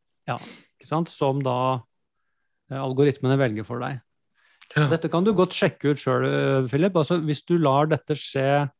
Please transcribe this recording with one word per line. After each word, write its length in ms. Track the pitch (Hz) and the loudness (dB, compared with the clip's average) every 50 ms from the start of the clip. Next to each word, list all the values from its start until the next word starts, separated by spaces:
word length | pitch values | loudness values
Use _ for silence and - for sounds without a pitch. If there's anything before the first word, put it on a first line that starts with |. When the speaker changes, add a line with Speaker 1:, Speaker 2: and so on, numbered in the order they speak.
| _ _ _ _ _ | _ _ _ _ _
Speaker 1:
Ja, 100 | - 120 120 - - - - - _ _ _ | -8 -8 -8 -10 -14 -20 -20 -20 _ _ _
ikke 80 | - - | -10 -6
sant? 200 | 151 160 170 165 | -4 -4 -4 -4
Som 340 | - - 151 139 135 143 135 | -4 -2 0 0 0 0 -2
da, 380 | 131 123 123 127 131 131 123 - _ _ _ _ _ _ _ _ _ _ _ _ _ _ _ _ - | -2 -2 0 0 0 0 -2 -4 _ _ _ _ _ _ _ _ _ _ _ _ _ _ _ _ -12
eh, 100 | 135 135 135 | -10 -8 -6
algoritmene 560 | 131 131 131 143 147 135 - 131 127 135 139 | -2 0 2 2 2 2 0 0 0 2 2
velger 260 | 139 123 107 107 110 | 2 0 -2 -4 -8
for 140 | - 120 123 | -8 -8 -8
deg. 220 | 123 135 139 127 - _ _ _ _ _ _ _ _ _ _ _ - - - | -8 -8 -8 -10 -14 _ _ _ _ _ _ _ _ _ _ _ -20 -6 -2
Speaker 2:
Ja. 140 | 151 151 139 | 0 2 2
Speaker 1:
Dette 200 | 160 165 - 151 | 2 0 -2 -2
kan 140 | 170 165 185 | -2 0 2
du 100 | 220 220 | 2 4
godt 220 | 170 185 180 - | 4 2 2 2
sjekke 380 | - 208 190 - - - 139 147 | 0 0 -2 0 0 0 0 0
ut 40 | 127 - | 0 0
selv, 240 | 135 127 127 131 | 0 0 0 0
eh, 400 | 139 143 143 139 139 139 135 131 | 0 0 0 0 0 2 0 0
Philip. 280 | 123 120 143 175 202 185 | 0 0 0 0 2 2
Altså, 240 | 170 151 - 175 175 156 | 2 0 2 0 0 0
hvis 220 | 151 151 - - | -2 -2 -4 -2
du 120 | - 175 170 | 0 2 2
lar 280 | 160 139 135 139 151 | 4 4 4 4 2
dette 300 | 156 156 143 - - 151 143 | 2 0 -2 -2 -4 -6 -6
skje 500 | - - - 139 131 135 143 143 143 135 - _ | -6 -6 -4 -2 0 2 2 2 0 -2 -6 _